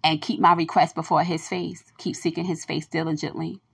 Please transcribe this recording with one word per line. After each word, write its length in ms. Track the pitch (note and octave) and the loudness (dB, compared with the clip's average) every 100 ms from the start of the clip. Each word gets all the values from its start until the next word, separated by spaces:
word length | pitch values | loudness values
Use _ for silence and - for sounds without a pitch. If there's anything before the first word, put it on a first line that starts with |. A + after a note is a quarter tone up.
And 180 | D#3+ D#3 | 2 0
keep 180 | - F#3 | -2 4
my 120 | E3+ | 6
request 420 | E3+ D#3+ F#3 E3+ - | 6 4 2 2 0
before 280 | D#3+ D#3 | 0 2
his 240 | F3 D#3+ - | 2 -2 -4
face. 440 | F3+ E3+ F3 _ _ | -6 -6 -10 _ _
Keep 200 | - D3+ | -8 -2
seeking 280 | E3 E3 F3 | -4 -2 -4
his 200 | D#3+ - | -4 -4
face 220 | D#3 D#3 | -6 -4
diligently. 760 | E3 D#3+ D3+ D3+ - E3 F#3+ _ | -2 -2 -2 -4 -6 -8 -8 _